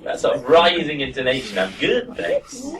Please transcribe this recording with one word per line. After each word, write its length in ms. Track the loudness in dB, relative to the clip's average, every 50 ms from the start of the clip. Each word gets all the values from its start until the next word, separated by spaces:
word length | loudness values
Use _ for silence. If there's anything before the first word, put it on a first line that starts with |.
That 180 | -6 -6 -6 -2
sort 160 | 0 0 0
of 120 | 0 2 6
rising 520 | 6 8 8 6 4 2 -2 -4 -4 -4
intonation. 580 | -6 -6 -4 -2 0 0 0 0 -2 -6 -2 -2
I'm 140 | -2 -2 -2 -4
good, 340 | 0 0 0 0 0 -4 -8
thanks. 600 | -6 -4 -2 -2 -2 -4 -6 -16 -12 -12 -12 -12 -12